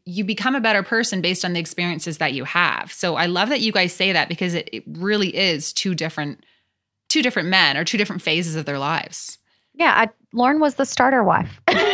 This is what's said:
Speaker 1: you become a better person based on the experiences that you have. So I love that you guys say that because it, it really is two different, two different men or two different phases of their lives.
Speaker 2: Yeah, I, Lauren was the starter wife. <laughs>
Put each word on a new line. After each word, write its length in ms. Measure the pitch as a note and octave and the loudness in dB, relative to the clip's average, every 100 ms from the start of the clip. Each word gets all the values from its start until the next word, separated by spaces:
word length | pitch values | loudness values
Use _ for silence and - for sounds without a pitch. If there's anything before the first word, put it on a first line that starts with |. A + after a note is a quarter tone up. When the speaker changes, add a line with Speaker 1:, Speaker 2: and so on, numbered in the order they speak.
Speaker 1:
you 180 | - F3+ | -10 -6
become 300 | G3 G#3+ A3+ | -4 -2 0
a 60 | C4+ | 2
better 240 | A3 G#3 | 2 2
person 360 | F#3+ A3+ A#3 F#3+ | 2 0 0 0
based 240 | F3 F3+ | -2 -2
on 100 | F3+ | -2
the 60 | F3 | -2
experiences 580 | E3 - F3 E3 E3+ D#3 | -4 -4 -4 -4 -6 -4
that 160 | D#3 | -2
you 100 | C3 | -2
have. 480 | C3 F3 E3+ - - | -2 0 2 0 -6
So 240 | - F3+ D#3 | -4 -2 0
I 100 | F3 | 0
love 220 | F3+ G#3+ | 0 0
that 120 | C#4 | 0
you 120 | A3 | 0
guys 200 | G3+ F3+ | 0 0
say 200 | - F#3+ | 0 0
that 160 | E3+ - | 0 0
because 260 | E3+ F#3 | -2 -2
it, 160 | E3+ - | -4 -6
it 120 | A2 - | -12 -12
really 500 | D#3+ F#3+ G#3 F#3+ - | -6 -2 0 0 0
is 360 | F#3+ D#3 - | 0 0 -4
two 240 | - G3 E3+ | -4 -2 -2
different, 480 | D#3+ - D3 - _ _ _ _ _ _ _ | -4 -4 -6 -8 _ _ _ _ _ _ _
two 120 | D#4+ | 0
different 280 | B3 A3 E3 | 2 0 2
men 280 | F#3+ D#3 C#3 | 4 4 2
or 80 | |
two 140 | D#3+ G3 | 0 0
different 240 | G#3 E3+ | -2 -2
phases 320 | - D#3+ E3+ | -2 -2 -2
of 100 | D#3 | -4
their 140 | C#3+ C#3 | -4 -4
lives. 600 | C#3 D#3+ - - - - _ _ _ - | -2 -2 -4 -10 -10 -12 _ _ _ 0
Speaker 2:
Yeah, 140 | E4 | 4
I, 140 | - A3 - _ | 4 2 -2 _
Lauren 260 | A#3 B3 D4+ | 2 2 4
was 180 | D4+ - | 2 2
the 100 | C4+ | -2
starter 360 | - B3+ C4 | 2 4 4
wife. 380 | F#3+ E3 - - - | 4 2 0 -2 0
<laughs> 140 | F#4 G#4 | 2 2